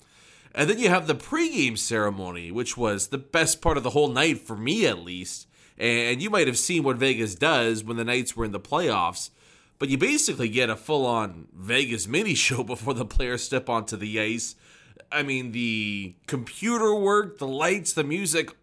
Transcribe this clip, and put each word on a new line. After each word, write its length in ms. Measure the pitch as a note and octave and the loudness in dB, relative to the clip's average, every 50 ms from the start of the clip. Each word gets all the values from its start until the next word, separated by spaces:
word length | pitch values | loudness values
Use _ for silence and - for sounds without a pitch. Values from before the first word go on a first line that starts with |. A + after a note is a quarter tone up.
| _ _ _ - - - - - - - - | _ _ _ -20 -20 -20 -20 -20 -20 -8 -2
And 160 | - D3 D#3+ | 0 2 2
then 80 | G#3+ A3+ | 2 4
you 100 | B3 F#3 | 4 4
have 180 | F3+ F#3 D#3+ | 4 4 4
the 80 | D#3 D3 | 0 -2
pregame 600 | - - - C#4 D#4+ E4+ E4 C#4+ G3+ C#3 A#2+ A2+ | -2 -2 -2 0 0 0 2 2 2 0 2 0
ceremony, 760 | G#2+ - - A#2 A2 G#2 G#2 G2+ G2 F#2+ F2+ F2 F2 E2+ E2+ | -2 -2 -2 0 0 0 0 -2 -4 -6 -8 -8 -8 -8 -6
which 240 | F#2+ A#2+ A#2+ - - | -6 -4 -4 -4 -4
was 340 | B2+ A#2 G#2+ G2+ F#2+ - - | -2 0 0 0 0 -2 -4
the 100 | C#3 C3+ | -4 -8
best 420 | C3+ - - E3 D#3+ D#3 - - | -6 -2 2 2 2 2 0 0
part 160 | - E3+ D#3 | 2 2 2
of 60 | C#3 A#2 | 2 0
the 80 | B2 | 2
whole 180 | A#2+ D3 D3 D3 | 2 4 4 4
night, 300 | - C#3 D3+ D#3+ D3+ - | 4 4 4 4 2 0
for 180 | - - A2+ | -4 -8 -8
me 300 | G#2 A2 C3 F3+ A3+ G3 | -4 -2 -2 2 2 2
at 140 | C3 G2+ E2+ | 2 2 0
least. 460 | E2+ F2+ F2+ F2+ F2+ - - - - - _ _ _ _ _ | -4 -8 -10 -8 -8 -10 -10 -12 -14 -18 _ _ _ _ _
And 460 | - - A#2 A#2 A#2 A#2 A#2+ B2+ B2+ F3 | -2 0 2 2 2 2 0 0 -2 -2
you 80 | G#3+ | 0
might 160 | G#3 G3 D#3+ | 2 2 4
have 100 | C3 B2 | 4 2
seen 280 | - - - F3+ E3 C#3+ | 2 0 2 2 2 2
what 120 | C#3 B2+ | 2 2
Vegas 380 | A#2 C3 C3+ B2+ A2 A2+ G#2+ F#2 | 2 2 2 2 2 0 -2 0
does 500 | - C#3+ D#3+ D#3 B2+ A#2 A#2 A2+ A2 G#2+ | 2 2 4 4 4 4 2 2 0 -2
when 140 | A2 A#2 A#2 | -4 -4 -4
the 60 | A#2 | -2
Knights 300 | A#2 B2 B2+ B2 - - | 0 0 0 0 -2 -4
were 120 | A#2 A2+ | -4 -4
in 60 | G#2+ G2+ | -4 -6
the 80 | G2 | -8
playoffs, 680 | - - C#3+ D#3+ F3+ C#3 G#2+ F#2+ E2+ E2+ F2 - - - - _ _ - - _ _ _ _ - | -6 -4 -2 0 0 2 2 2 0 0 -2 -6 -10 -12 -12 _ _ -20 -20 _ _ _ _ -6
but 120 | - - | -2 -2
you 80 | C3+ - | 0 2
basically 500 | G3 C4 D4 D4 - - D3 - B2 A2+ | 2 2 2 2 0 0 0 -2 -2 0
get 220 | G#2+ B2+ B2+ A2+ | 2 2 2 2
a 60 | G#2+ | 0
full-on 720 | A2 - - D#3 C#3+ C3 A#2+ A#2 A2+ G#2+ G2 F2 E2 D2+ - - | -4 -2 0 0 2 2 2 2 0 -2 -4 -6 -12 -18 -18 -18
Vegas 560 | E2+ F#2 G2+ A#2+ C3+ C#3+ A#2 A#2 G#2 F2 G2+ | -12 -4 0 0 0 0 0 -2 -4 -4 -2
mini 260 | B2+ F3 A3 G#3 C#3+ | 0 0 0 0 0
show 300 | - - - C3 B2 B2 | 2 2 2 0 0 -2
<laughs> 0 | |
before 300 | A2+ B2 - A2 C3+ C3 | -4 -8 -6 -4 -4 -4
the 100 | A#2+ A#2+ | -4 -4
players 380 | G#2 - - C3 B2 B2 A#2+ - | -2 0 0 0 0 -2 -4 -4
step 260 | - C3+ B2+ B2+ - | -2 -2 -2 -2 0
onto 260 | A#2 A2+ A2 - A2 | -2 -2 -2 -4 -6
the 240 | F#2+ G#2+ G#2+ G#2+ A2 | -6 -6 -4 -2 -2
ice. 360 | G#2+ G#2+ A#2 A#2 - - - - _ - - - - - - - - _ D3 | 0 0 -2 -2 -4 -8 -10 -14 _ -20 -20 -20 -20 -20 -20 -20 -12 _ -4
I 100 | D3 C#3+ | -2 -2
mean, 300 | C#3 C3+ B2+ B2+ A#2+ G#2+ | -2 -2 -4 -4 -4 -4
the 640 | A#2+ A#2+ A#2 A2 A2 G#2+ G#2 G2+ G2+ G2 F2+ F2+ _ _ | -2 -2 0 0 -2 -2 -2 -4 -6 -6 -10 -12 _ _
computer 680 | - D3+ C3 A2+ - - - F#3+ A#3 A#3+ A#3 A3 G#3 G#3 | -6 -6 -6 -6 -8 -10 -6 -2 -2 0 2 2 2 2
work, 420 | G#3 G3 G3 G3+ G#3 G#3 F3 - | 2 4 4 4 4 2 0 -4
the 100 | - C#3+ | -8 -6
lights, 460 | C3+ C3 C#3 D#3+ F3 F#3+ G3+ D#3+ - - | -4 -2 0 2 2 2 0 -2 -2 -2
the 100 | D#3+ D3 | -2 -2
music, 540 | C#3 D#3 F#3+ G3+ E3 E3 E3 C#3 - - _ | 0 -2 -2 0 0 0 0 0 -2 -6 _